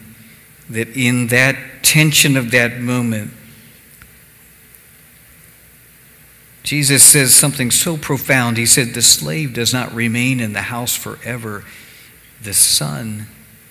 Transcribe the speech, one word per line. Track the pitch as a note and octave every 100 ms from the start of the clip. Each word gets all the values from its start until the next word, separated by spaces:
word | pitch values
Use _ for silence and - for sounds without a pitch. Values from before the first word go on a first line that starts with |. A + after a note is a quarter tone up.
| - - - - - - -
that | A2+ A#2 C3+
in | B2 B2 A#2+
that | B2 C3+ C3+ - -
tension | - D#3 D#3 D3 D#3 C3+
of | A#2+
that | B2 A#2+ B2
moment, | B2 B2 A#2 A2 G#2+ - - - - - - - - - - - - - - - - - - - - - - - - - - _ - - - - _ -
Jesus | - D3 C#3 C#3
says | - D3 B2+ -
something | D3 C#3 A#2+
so | - F3+ D#3
profound. | - C3+ - C3 A#2+ A#2
He | A#2
said, | - A#2+
"The | A#2+
slave | A#2 - D3 D#3+ C#3+
does | A#2 A2+
not | B2+ A#2+
remain | A2+ A#2 A#2 B2+ B2+
in | A2
the | G2+
house | G2+ A#2+ A#2+ -
forever. | G#2+ A2 A2+ B2 A2+ G#2 - - - - - - - -
The | A2
son | F#2+ - - D3 C#3+ A2+ G#2+ G#2+ - - - -